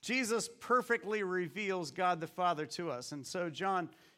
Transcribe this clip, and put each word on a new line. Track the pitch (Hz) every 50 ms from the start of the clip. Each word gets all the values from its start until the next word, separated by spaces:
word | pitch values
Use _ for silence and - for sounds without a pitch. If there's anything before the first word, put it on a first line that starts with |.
Jesus | - - 240 262 262 208 226 226 175 - - -
perfectly | - - 233 254 233 - 233 226 - 190 214 214 202
reveals | 185 180 180 180 160 135 208 214 196 190 185 170 135
God | 123 - 185 180 180 160 160
the |
Father | 156 - - 180 175 170 151 156
to | 147 - - 175 165
us. | 131 123 123 - 151
And | 147 131
so | - - 185 175 170
John | 147 127 185 190 190 185 170 156 - - - - _